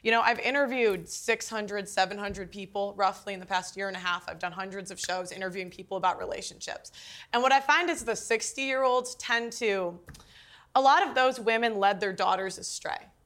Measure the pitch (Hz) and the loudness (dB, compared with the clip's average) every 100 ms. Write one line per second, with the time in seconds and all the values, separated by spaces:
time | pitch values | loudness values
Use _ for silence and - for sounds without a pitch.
0 | 220 226 226 233 226 277 277 262 226 185 | 2 4 4 2 2 2 2 2 2 2
1 | 165 - - 220 - 226 208 208 196 - | -4 -6 -2 -2 -2 -6 -6 -6 -2 0
2 | 190 202 202 196 180 202 190 202 202 196 | 0 0 -6 -6 -10 -12 -8 -4 -4 0
3 | 196 196 - 196 185 185 185 196 196 185 | 0 0 -6 -8 -4 -4 -4 -6 -6 -4
4 | 180 180 - 160 208 170 190 196 190 185 | -4 -4 -4 -8 -8 -6 -10 -8 -10 -8
5 | - 180 180 175 190 185 180 175 190 190 | -4 -4 -4 -6 -6 -6 -10 -12 -8 -2
6 | 180 - - - - - - - - - | 0 0 -4 -6 -10 -12 -12 -12 -14 -20
7 | - - - 240 262 269 269 302 349 320 | -18 -18 -4 2 6 6 6 4 4 0
8 | - 220 - 226 - - 269 262 262 247 | -2 -4 0 -2 -2 -4 -2 2 2 2
9 | 247 - - 233 233 220 226 196 175 175 | 0 -6 -2 -2 -2 -2 0 0 0 -6
10 | - - - - - - _ 262 269 311 | -14 -20 -20 -20 -20 -20 _ 4 8 8
11 | 370 254 254 254 214 226 233 214 196 202 | 6 4 2 2 0 2 2 4 2 2
12 | 202 185 190 190 190 175 - - - - | 0 0 2 2 -2 -6 -10 -8 -6 -8
13 | - _ | -10 _